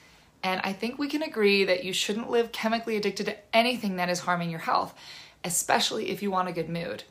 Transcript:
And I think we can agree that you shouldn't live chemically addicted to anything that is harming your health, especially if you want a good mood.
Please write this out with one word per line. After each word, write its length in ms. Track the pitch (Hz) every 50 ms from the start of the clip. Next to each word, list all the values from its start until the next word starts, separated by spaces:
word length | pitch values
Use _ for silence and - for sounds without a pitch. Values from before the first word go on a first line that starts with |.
| - - - - - - _ _ -
And 160 | 190 185 - -
I 120 | 196 202
think 240 | - 226 233 269 -
we 100 | 285 277
can 140 | 294 302 311
agree 420 | 311 - 226 208 202 202 196 196
that 200 | 185 180 180 175
you 100 | 185 185
shouldn't 360 | - - - 196 226 233 -
live 220 | - 233 226 226 -
chemically 460 | - - 220 226 233 233 233 220 208
addicted 260 | 202 202 190 - 202
to 300 | 202 - - - - -
anything 400 | 226 233 247 254 226 - 202 185
that 140 | 180 180 175
is 100 | 180 175
harming 300 | - 185 175 170 170 170
your 100 | 165 160
health, 340 | - - - 180 190 185 - - - - - - - - - _ -
especially 680 | - - - - - - 233 - - - 226 226 -
if 120 | 202 - 202
you 80 | 202
want 200 | 190 185 185 180
a 20 | 170
good 160 | 170 160 160
mood. 360 | 170 170 170 175 - 196 - -